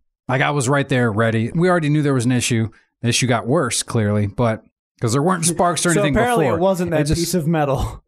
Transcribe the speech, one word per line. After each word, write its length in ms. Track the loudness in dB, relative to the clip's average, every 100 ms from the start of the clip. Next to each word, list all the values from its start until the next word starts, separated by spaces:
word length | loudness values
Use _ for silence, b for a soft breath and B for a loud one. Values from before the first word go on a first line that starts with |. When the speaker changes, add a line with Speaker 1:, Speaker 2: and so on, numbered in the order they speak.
| _ _ -4
Speaker 1:
like, 140 | 0
I 80 | 0
was 160 | 0 0
right 200 | 0 2
there 220 | 0 0
ready. 400 | 2 0 0 -2
We 160 | 0 2
already 200 | 2 2
knew 120 | 0
there 120 | 2 0
was 100 | 0
an 60 |
issue. 380 | 0 0 -2 -2 b b _
The 80 | -2
issue 180 | 0 2
got 180 | 0 0
worse, 380 | 0 0 -4
clearly, 440 | -4 0 2 0 0
but 360 | 0 -2 -2 _ _ _ -6
'cause 140 | -2
there 100 | 0
weren't 220 | 0 0 0
sparks 400 | 2 0 0 0
or 80 |
Speaker 2:
So 80 | 0
Speaker 1:
anything 140 | 2 0
Speaker 2:
apparently 280 | 0 0 0
Speaker 1:
before. 100 | 0
Speaker 2:
it 40 |
wasn't 300 | 0 0 -2
that 100 | -2
Speaker 1:
It 60 | 0
just 140 | -2
Speaker 2:
piece 120 | -2
of 140 | -2 0
metal. 560 | 0 0 -2 -4 -8